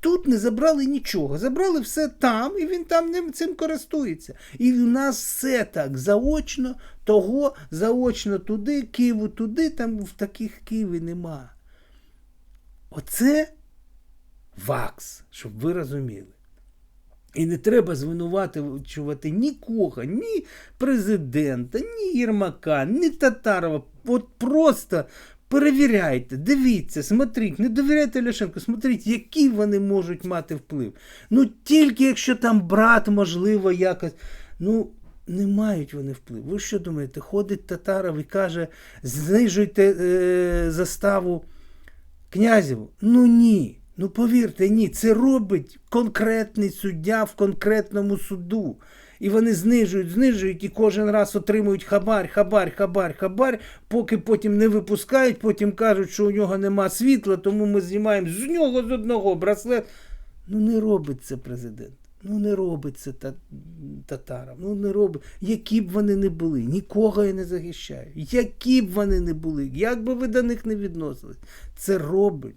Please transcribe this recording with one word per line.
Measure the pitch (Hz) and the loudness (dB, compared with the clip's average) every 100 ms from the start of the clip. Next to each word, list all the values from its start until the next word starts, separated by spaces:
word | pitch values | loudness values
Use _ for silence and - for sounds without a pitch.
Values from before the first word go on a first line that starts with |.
Тут | 330 359 359 | 0 0 2
не | 233 | 2
забрали | 226 220 311 302 269 | 2 2 2 2 0
нічого. | 277 - 202 143 147 | -2 -4 -4 -2 -2
Забрали | 233 262 381 320 | -4 0 0 0
все | 226 - 302 | -2 -2 -4
там, | - 262 220 262 403 | 0 0 0 -2 -4
і | 320 | -4
він | 359 | -4
там | 330 330 330 | 0 0 0
ним, | 349 339 | -4 -6
цим | 269 330 | -6 -6
користується. | 339 311 311 - 311 254 160 - - - 131 | -4 -4 -6 -6 -4 -4 -6 -12 -20 -16 0
І | 240 | 2
в | 247 | 4
нас | 240 247 277 262 | 4 2 0 -2
все | - - 262 254 | -6 -6 -2 0
так. | 208 - 139 135 | -2 -4 -4 -4
Заочно | 131 208 262 311 - - 254 254 - - | 2 2 4 0 -2 -4 -6 -6 -16 -14
того, | - 214 185 254 285 277 143 | 2 4 4 0 -2 -4 -12
заочно | 156 214 247 254 233 208 196 | -4 0 2 0 -2 -4 -4
туди, | 190 214 208 294 | -4 -6 -2 -4
Києву | 233 - 247 220 214 | -6 0 0 0 -4
туди, | - 226 240 320 | -6 -6 -2 -2
там | 311 233 220 | -2 -6 -6
в | 190 | -8
таких | - 202 - 220 - | -8 -8 -6 -10 -10
Києві | - 226 208 175 | -8 -4 -4 -4
нема. | 165 170 170 151 127 - _ _ _ _ _ _ _ _ _ - _ - - | -6 -8 -10 -12 -16 -20 _ _ _ _ _ _ _ _ _ -20 _ -20 -18
Оце | 151 - - 247 302 311 - - _ _ - _ - _ - - - 101 | -16 -10 0 2 2 0 -8 -20 _ _ -20 _ -20 _ -20 -20 -16 -6
вакс, | 117 113 - - - _ | -4 -4 -8 -20 -20 _
щоб | - 117 104 | -18 -16 -8
ви | 143 | -6
розуміли. | 175 143 143 131 101 95 _ _ _ - _ _ _ _ _ _ | -4 -6 -6 -8 -10 -18 _ _ _ -20 _ _ _ _ _ _
І | - 165 | -4 -2
не | 170 | 0
треба | 220 240 175 | 2 2 2
звинувачувати | 156 143 170 170 190 190 156 143 135 135 - 143 143 156 | -2 -4 -6 -4 -2 -4 -6 -8 -10 -12 -10 -8 -6 -6
нікого, | 165 269 269 - 226 180 127 | -2 -2 -4 -8 -2 -2 -2
ні | 123 202 453 427 - - - - | -6 -6 -4 -6 -6 -18 -20 -4
президента, | 254 262 196 208 139 131 151 127 123 226 | 0 0 2 -2 -2 -2 -2 -2 -6 -6
ні | 440 466 403 302 | -8 -6 -2 0
Єрмака, | 240 208 190 - - 147 | 0 0 -2 -4 -2 -2
ні | 135 247 339 | 0 0 0
Татарова. | - 269 220 - 190 170 151 - - - | 2 0 0 -2 0 0 -4 -8 -18 -2
От | 247 208 _ | -2 -2 _
просто | 240 294 320 233 - 175 143 - - - _ | 0 4 4 4 -2 -4 -4 -12 -20 -20 _
перевіряйте, | 277 294 269 285 214 170 127 123 131 | 2 4 4 4 4 2 -2 -4 -8
дивіться, | 165 277 254 214 135 - | 0 4 4 2 0 -6
смотріть, | 139 214 262 254 214 143 | 0 2 2 0 -4 -2
не | 240 | -2
довіряйте | 226 277 302 285 254 | 0 2 2 2 0
Ляшенку, | 240 - 196 - | -2 -2 -6 -6
смотріть, | - 226 262 247 - | -6 -4 0 -2 0
який | 233 - 320 277 | -4 -2 2 2
вони | 214 208 202 | 4 0 0
можуть | 196 196 170 175 | 2 0 -2 -6
мати | 180 175 - | -6 -6 -6
вплив. | - - 147 113 - - - - | -10 -8 -8 -8 -10 -20 -20 0
Ну, | 226 262 - | 4 4 0
тільки | - 302 294 226 | 4 6 6 4
якщо | 269 254 - | 2 2 0
там | 247 240 214 170 | 0 4 4 4
брат, | 202 226 233 220 | 4 6 6 4
можливо, | 208 190 170 190 214 190 | 2 0 0 2 2 2
якось, | 180 185 180 170 - - - - - | 2 0 0 -6 -10 -16 -16 -16 -6
ну, | 175 220 220 - - - - | 0 0 -2 -8 -20 -20 -10
не | 180 202 | -4 0
мають | 202 214 185 139 | 0 0 -2 -4
вони | 143 139 | -8 -10
впливу. | 131 - 113 123 | -10 -12 -14 -8
Ви | 196 | -8
що | - 202 | -4 -6
думаєте, | 175 156 135 - | -4 -6 -8 -10
ходить | - 196 202 196 - | -6 -4 -2 -6 -6
Татаров | 175 - 196 185 156 | -10 -4 -2 -2 -6
і | |
каже: | 151 196 190 165 165 - - - | -6 -2 -2 -2 -8 -10 -20 -14
«Знижуйте, | 127 127 151 202 240 180 208 - 196 175 | -10 -6 2 4 4 2 0 4 4 4
е, | 180 185 180 180 180 175 170 | 2 2 2 2 2 2 0
заставу | 160 180 - 202 196 180 175 - - - - - - - - - | 0 -2 0 0 0 0 -4 -6 -20 -20 -20 -20 -20 -20 -20 -10
Князєву»? | 185 226 226 156 123 107 _ | 2 6 6 4 -4 -8 _
Ну, | 208 240 247 | 4 8 8
ні. | 233 233 208 - - - - | 8 8 6 2 -6 -20 -8
Ну, | 185 | -6
повірте, | 190 233 247 226 - 190 | 0 4 4 2 2 2
ні. | 220 208 | 4 2
Це | - 226 | 2 2
робить | 220 254 262 202 185 139 - _ | 4 6 4 2 -2 -4 -18 _
конкретний | 233 233 - 220 226 220 - 202 | -2 0 0 0 0 -2 -2 -4
суддя | - 196 170 160 220 | -2 -6 -4 -2 0
в | 214 | -2
конкретному | - 196 185 208 214 208 202 202 196 | 0 -2 0 0 0 0 -2 -2 -2
суду. | - 190 175 220 180 - - - - - | -6 -10 -6 -4 -4 -8 -18 -20 -20 -8
І | 202 | 0
вони | 214 226 | 2 2
знижують, | 196 196 240 208 190 175 | 2 2 4 2 0 -2
знижують, | 185 262 220 190 180 | 2 2 2 -2 -4
і | 196 | -8
кожен | - 220 196 214 | 2 2 2 2
раз | 208 202 208 | 2 0 -2
отримують | - 214 208 196 | 0 0 2 -2
хабар, | - 202 196 214 180 | 0 0 2 0 0
хабар, | - 202 208 175 - | 0 4 4 2 -2
хабар, | 196 185 180 151 | -2 0 -2 -2
хабар, | 190 190 262 233 - - - | -6 0 0 0 -8 -20 -4
поки | 226 226 220 | -4 0 -2
потім | - 214 214 202 | 0 0 2 2
не | 220 | 4
випускають, | 214 - 202 - 269 262 220 | 2 0 -4 0 2 2 2
потім | 220 208 208 | -2 0 -2
кажуть, | 202 226 196 185 | 0 2 2 0
що | - 208 | 0 0
у | |
нього | 202 202 196 | 2 0 0
нема | 196 196 190 | 0 0 0
світла, | 190 247 269 202 185 | 0 2 2 2 0
тому | 196 208 208 | 0 0 2
ми | 202 | 0
знімаємо | 175 196 214 202 175 | 0 -2 0 0 0
з | 180 269 | -6 -4
нього | 339 294 254 | 0 0 0
з | 233 | -2
одного | 254 220 240 196 | -4 -2 0 0
браслет. | 175 185 202 233 240 233 - - - - - - | 0 0 -2 0 -4 -4 -16 -16 -16 -16 -20 -8
Ну, | 208 | -2
не | 214 220 | 0 2
робить | 214 196 147 135 | 2 0 -2 -10
це | - 131 | -10 -12
президент. | 131 127 120 107 - - - - | -10 -12 -12 -14 -18 -20 -20 -20
Ну, | 190 208 | -8 -4
не | 208 | -2
робить | 202 190 165 143 135 | 0 -2 -4 -8 -10
це | - | -14
та-, | 127 139 135 - 139 147 165 143 143 135 | -12 -12 -12 -18 -20 -20 -18 -16 -16 -12
Татаров. | 139 - 127 127 127 | -14 -12 -14 -14 -12
Ну, | 185 | -8
не | 202 202 | -4 -2
робить. | 196 202 151 - - | 2 2 0 -14 -12
Які | 190 220 - 220 | -4 -4 0 0
б | 185 | 0
вони | 190 208 196 | 0 2 2
не | 196 | 0
були, | 160 165 143 | 0 -2 -2
нікого | 117 170 - 202 220 202 | -2 -4 -2 2 2 4
я | 202 | 0
не | 190 | 0
захищаю. | 180 175 165 160 - 135 - | -6 -6 -8 -14 -14 -14 -14
Які | 156 156 247 233 - 240 254 | -14 -2 0 0 -4 2 4
б | 202 | 4
вони | 185 202 180 | -2 2 2
не | 170 | 0
були, | 156 160 151 139 | -2 -4 -4 -6
як | 131 214 247 | -2 -2 -2
би | 220 | -2
ви | 254 254 | -2 0
до | 233 | 0
них | 240 233 226 | 0 -2 -4
не | 214 | -4
відносились, | 196 165 151 - - - - - - - | -6 -6 -8 -10 -16 -20 -20 -20 -20 -12
це | - 190 | -2 -2
роблять | 151 190 202 165 123 | 0 2 2 0 -12